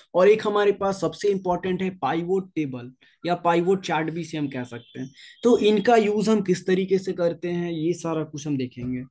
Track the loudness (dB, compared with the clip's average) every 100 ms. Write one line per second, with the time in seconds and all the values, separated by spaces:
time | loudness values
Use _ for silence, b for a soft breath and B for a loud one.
0 | B 4 6 6 2 2 2 2 -2 -2
1 | -4 -2 -2 0 0 -2 -2 -2 -4 -4
2 | -2 -2 0 -2 -2 -6 -6 -6 -14 -18
3 | b b -4 -2 2 2 2 0 0 -2
4 | -2 -6 -8 -6 -4 -6 -8 -12 -14 -14
5 | -14 B B B 4 4 4 4 4 4
6 | 4 0 2 2 2 -2 0 0 2 0
7 | -2 -2 -2 -2 -6 -4 -4 -2 -2 -2
8 | -4 -4 -4 -8 -4 -4 -4 -8 -8 -8
9 | -10